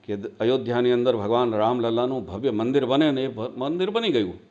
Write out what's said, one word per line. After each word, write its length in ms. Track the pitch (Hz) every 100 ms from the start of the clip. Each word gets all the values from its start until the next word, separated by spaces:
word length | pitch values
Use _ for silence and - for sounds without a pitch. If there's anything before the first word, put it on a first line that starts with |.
કે 120 | - 101
દ-, 100 | 107 -
અયોધ્યાની 520 | 113 131 113 120 123
અંદર 240 | 123 123 117
ભગવાન 380 | 101 117 123
રામલલ્લાનું 680 | 107 110 123 117 117 127 131
ભવ્ય 260 | 90 95 131
મંદિર 360 | 110 117 139 127
બને, 240 | 135 156
ને 140 | 135
એ 40 | 131
ભ-, 200 | 117 117 -
મંદિર 340 | 135 170 190
બની 220 | 214 226
ગયું. 220 | 127 98 - -